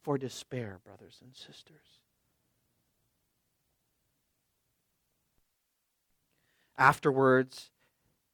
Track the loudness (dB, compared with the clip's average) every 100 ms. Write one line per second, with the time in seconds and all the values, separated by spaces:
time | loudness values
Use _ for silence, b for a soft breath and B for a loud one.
0 | -6 -6 -6 -12 -12 -10 -10 -14 -20 -20
1 | -20 -20 -20 -20 -20 -20 -20 -20 _ _
2 | _ _ _ _ _ _ _ _ _ _
3 | _ _ _ _ _ _ _ _ _ _
4 | _ _ _ _ _ _ _ _ _ _
5 | _ _ _ _ _ _ _ _ _ _
6 | _ _ _ _ _ _ _ 2 4 4
7 | 2 2 4 4 2 -6 -20 _ _ _
8 | _ _ _